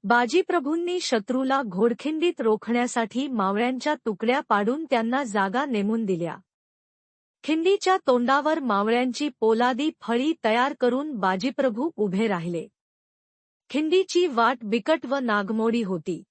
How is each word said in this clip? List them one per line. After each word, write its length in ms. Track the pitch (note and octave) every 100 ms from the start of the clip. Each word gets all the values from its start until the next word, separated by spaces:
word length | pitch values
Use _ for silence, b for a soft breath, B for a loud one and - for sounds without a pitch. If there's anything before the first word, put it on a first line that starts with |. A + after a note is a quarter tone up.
बाजीप्रभूंनी 960 | G3 A#3+ B3 D#4+ F#4 F4+ C4+ E4 F4 F4+
शत्रूला 640 | - A#3 G3+ B3+ C4 C4+
घोडखिंडीत 760 | A#3+ F3 A#3 A#3 C#4+ D#4 E4+ E4+
रोखण्यासाठी 880 | A3+ G#3+ - A#3+ A#3+ B3 A3+ B3 C#4+
मावळ्यांच्या 680 | A#3+ G3 G3+ B3 B3+ D4
तुकड्या 460 | D4+ A#3 G3 A3+ C4
पाडून 440 | - G#3 G3+ C#4+
त्यांना 400 | E4 A#3+ A3+ B3+
जागा 400 | C4 G#3 G3 A3+ D4
नेमून 380 | A3 G3+ A3+
दिल्या. 320 | G#3+ F3 E3 - _ _ _ _ _ _ _ _ _ _
खिंडीच्या 540 | - D#4+ E4 G4+ F#4 F#4+ -
तोंडावर 520 | B3 A#3+ C#4 D4 D#4+
मावळ्यांची 680 | C4 G3+ G#3 A#3+ B3+ A3+ D4 -
पोलादी 500 | A3 A3+ B3 B3 D4+ -
फळी 320 | - A#3 C#4+ E4
तयार 300 | A3 A3+ C4+ D4+
करून 340 | B3 B3+ D4+
बाजीप्रभू 760 | A#3+ F#3+ F#3+ A#3+ C#4+ C4 G#3+ D#4 -
उभे 300 | G#3 F#3+ A3
राहिले. 420 | F3+ E3+ E3+ - _ _ _ _ _ _ _ _ _ _
खिंडीची 560 | D4 D#4 F4+ F#4 F4 F4
वाट 320 | A#3 A#3 C4
बिकट 440 | G#3+ A#3 A#3+ D#4+ B3+
व 100 | C#4
नागमोडी 640 | B3 G#3 G3 A3 A3+ A#3
होती. 400 | G3 F3+ E3+ E3 -